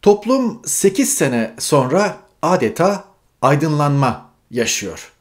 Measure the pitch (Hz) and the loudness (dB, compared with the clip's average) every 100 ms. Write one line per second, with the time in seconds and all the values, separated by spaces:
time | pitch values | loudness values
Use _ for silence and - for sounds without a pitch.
0 | - 208 220 269 240 226 - - 190 190 | 4 2 2 0 0 -6 -8 0 0 2
1 | 262 - 143 123 110 - - 147 127 165 | -2 0 0 0 -4 -6 0 2 2 0
2 | 202 - _ _ 156 180 - - 175 196 | 0 -4 _ _ 0 2 0 0 0 0
3 | - _ _ _ 131 143 156 151 147 139 | -8 _ _ _ 0 2 0 0 0 2
4 | 135 113 - _ _ 120 113 - 98 82 | 0 -2 -12 _ _ -4 -2 -4 -6 -12
5 | - _ | -18 _